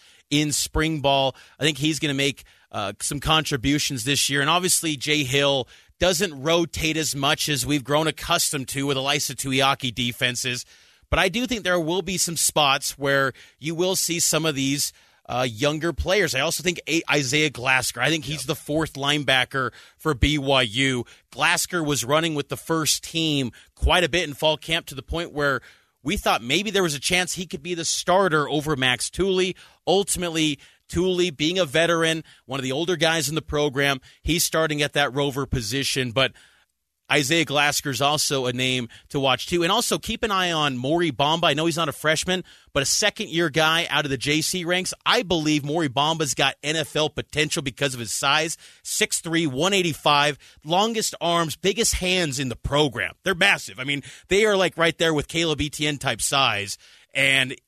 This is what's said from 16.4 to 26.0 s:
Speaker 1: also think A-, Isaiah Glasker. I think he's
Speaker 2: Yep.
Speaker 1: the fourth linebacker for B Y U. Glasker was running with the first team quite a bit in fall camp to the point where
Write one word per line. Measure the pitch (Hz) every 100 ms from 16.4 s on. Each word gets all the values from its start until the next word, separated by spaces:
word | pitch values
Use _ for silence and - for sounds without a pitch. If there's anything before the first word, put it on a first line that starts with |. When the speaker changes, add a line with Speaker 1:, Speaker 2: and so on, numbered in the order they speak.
Speaker 1:
also | 156 -
think | 170 170 -
A-, | 160 -
Isaiah | 147 131 151 151
Glasker. | 120 127 131 120 117
I | 131
think | 160
he's | 127 156
Speaker 2:
Yep. | 127
Speaker 1:
the | 143
fourth | - 151 156
linebacker | 139 143 147 139 131 123 135 123 - - _
for | 160
B | 135 143 151
Y | 135 135
U. | 123 117 135 123 117 - _
Glasker | - 156 170 - 180 147
was | 135
running | 117 156 165
with | 147 -
the | 139
first | - 165 143 -
team | - 165 160 143 120 - - _
quite | - 175
a | 160
bit | 170 151
in |
fall | 135 156 151
camp | - 165 -
to | 135
the |
point | - 160 170
where | 147 143 127 - - _ _